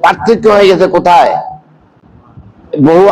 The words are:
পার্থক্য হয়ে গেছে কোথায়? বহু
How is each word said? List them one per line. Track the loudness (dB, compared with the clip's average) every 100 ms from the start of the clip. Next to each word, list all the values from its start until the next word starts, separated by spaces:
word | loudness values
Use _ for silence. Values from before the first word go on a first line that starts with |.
পার্থক্য | -4 -2 -4 -2 0
হয়ে | 2 2
গেছে | 0 0 0
কোথায়? | 0 2 0 -2 -8 -16 _ _ _ _ _ -20 _ -20 -20 _ -12 -2 0
বহু | 2 2